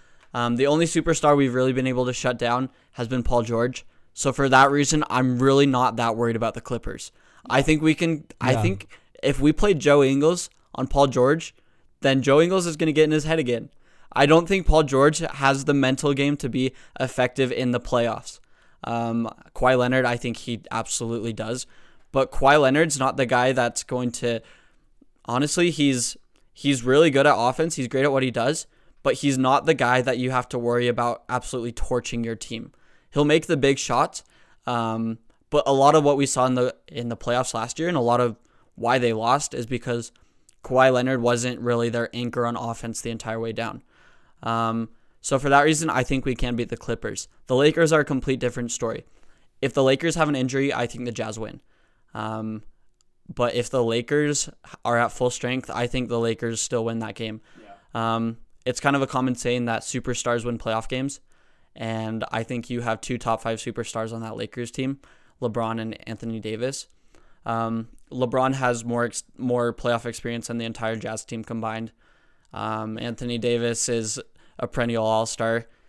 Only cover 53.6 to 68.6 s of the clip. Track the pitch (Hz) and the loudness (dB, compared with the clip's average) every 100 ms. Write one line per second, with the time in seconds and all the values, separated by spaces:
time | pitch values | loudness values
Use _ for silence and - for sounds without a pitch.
53.6 | 117 131 117 117 120 147 147 147 - - | -2 0 0 0 0 0 0 -2 -6 -10
54.6 | - - 117 120 117 - 123 - 123 131 | -20 -8 0 2 0 0 -2 -2 -4 -4
55.6 | - 92 123 131 117 117 117 110 117 113 | -6 -4 -4 -2 -2 -2 -2 -2 -4 -4
56.6 | - 120 113 113 110 101 113 107 - - | -4 -2 -2 -4 -8 -8 -10 -10 -16 -20
57.6 | - - _ 117 113 113 113 117 - - | -20 -20 _ -4 -2 0 -2 -6 -14 -10
58.6 | 127 - 143 139 135 131 131 120 120 123 | -6 -2 0 0 0 -2 -2 -2 -2 -2
59.6 | 117 110 - 127 127 120 120 120 120 117 | -2 -4 -4 -8 -6 -4 -2 -2 -4 -6
60.6 | 117 113 - 127 139 - _ _ _ _ | -4 -4 -4 -4 -6 -8 _ _ _ _
61.6 | _ - 113 110 110 113 - 113 113 123 | _ -10 -6 -6 -6 -6 -6 -6 -6 -8
62.6 | - 120 117 113 - 123 120 113 117 113 | -6 -6 -4 -4 -4 -6 -4 -4 -4 -6
63.6 | 120 117 113 113 113 117 113 110 113 127 | -6 -8 -8 -6 -8 -8 -10 -10 -10 -10
64.6 | 120 - 131 139 _ _ _ - 120 113 | -10 -6 -6 -6 _ _ _ -8 -6 -2
65.6 | 113 113 110 - - 110 117 113 107 110 | -4 -4 -6 -10 -12 -10 -8 -8 -8 -4
66.6 | 127 139 - _ _ - - - - 113 | -4 -6 -12 _ _ -20 -20 -12 -6 -2
67.6 | 113 113 110 - - 127 123 131 131 131 | -2 -4 -8 -16 -12 -4 -2 0 0 0